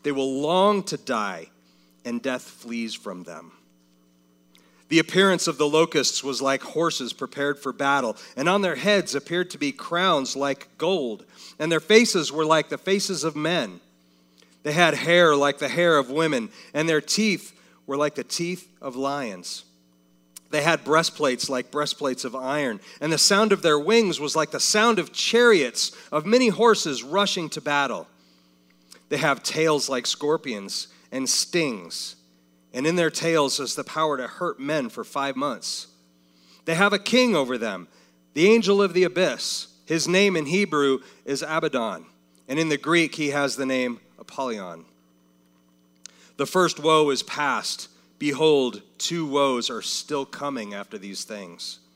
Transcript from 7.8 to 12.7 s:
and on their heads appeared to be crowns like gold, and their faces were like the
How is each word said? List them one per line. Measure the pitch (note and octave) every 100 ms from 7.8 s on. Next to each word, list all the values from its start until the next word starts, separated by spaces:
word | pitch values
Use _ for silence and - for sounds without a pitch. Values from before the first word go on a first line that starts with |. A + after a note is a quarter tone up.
| C#3 C#3 B2 G#2+ - -
and | D#3+
on | G3+
their | F#3 B2
heads | F#3+ G3+ -
appeared | C#3 - E3+ F3+
to | C#3+
be | C#3+
crowns | C3 - E3+ F#3+ D#3 B2+
like | C3+ C#3 C3+ - -
gold, | D#3+ F#3+ B2 G#2 - - - -
and | D#3
their | D#3+
faces | - A3 A#3+ F#3+ C3+
were | D3
like | D#3 D#3+
the | -